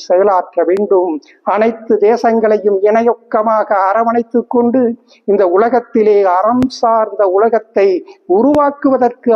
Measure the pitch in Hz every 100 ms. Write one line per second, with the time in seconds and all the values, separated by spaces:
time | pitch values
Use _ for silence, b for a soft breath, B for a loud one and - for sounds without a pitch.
0 | - 185 208 185 175 - 165 190 208 190
1 | 180 151 b b - 196 226 226 - 214
2 | 202 233 233 226 214 214 202 196 208 220
3 | 233 - - 226 220 220 208 202 190 214
4 | 233 233 233 240 226 240 240 254 240 233
5 | b b - 202 185 190 233 240 240 233
6 | 214 202 190 180 214 247 254 - 233 226
7 | 214 196 196 190 226 226 - - 196 185
8 | - B - 185 262 302 285 285 277 262
9 | 240 240 240